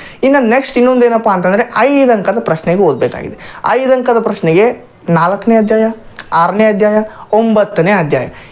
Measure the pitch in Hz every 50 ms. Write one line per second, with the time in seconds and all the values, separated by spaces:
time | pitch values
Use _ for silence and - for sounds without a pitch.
0 | - - - - - 269 285 277 247 220 254 269 269 - - 247 240 254 254 247
1 | 240 233 233 220 226 220 190 180 175 185 196 214 233 - - - 233 277 285 277
2 | 269 247 226 202 175 196 202 233 226 - 160 160 - 165 175 196 196 160 131 117
3 | 131 123 - 131 - 117 110 - - - - - - - 214 254 262 254 262 254
4 | 240 247 233 226 208 208 196 - - 160 160 185 220 247 247 - - - _ _
5 | - - 170 160 165 180 202 196 - 233 226 220 214 214 220 220 220 226 226 -
6 | - - - - - - 151 165 170 180 185 208 220 214 208 196 214 208 214 214
7 | 214 - - - - - 214 220 226 226 214 214 196 - - 165 165 190 208 185
8 | 156 143 143 131 - - - - - -